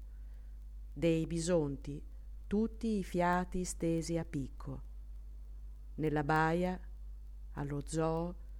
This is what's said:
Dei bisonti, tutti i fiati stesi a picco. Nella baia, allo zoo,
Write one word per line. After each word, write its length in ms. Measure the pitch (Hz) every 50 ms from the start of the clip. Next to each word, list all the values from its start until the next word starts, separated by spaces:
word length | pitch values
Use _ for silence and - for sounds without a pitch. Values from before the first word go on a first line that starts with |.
| - - - - - - - - - - - - - - - - - -
Dei 340 | - - 143 170 165 165 160
bisonti, 760 | 147 160 165 160 165 180 170 151 143 139 - - - 143 151 - - - - - - - - -
tutti 520 | - - 208 220 226 226 - - 226 220 202
i 60 | 175
fiati 580 | - - 180 175 175 175 180 180 - - 185 180
stesi 540 | 175 - - - 165 165 165 160 151 165 165
a 80 | 165
picco. 560 | - - 147 135 131 - - - - 131 131 127 - - - - - - - - - - - - - - - - - - - - - -
Nella 300 | - 147 156 147 151 147
baia, 520 | 143 156 156 160 160 165 175 180 180 185 185 - - - - - - - - - - - - - - -
allo 280 | 143 143 143 147 143 143
zoo, 500 | - 151 160 160 160 160 165 170 175 180 - - - - -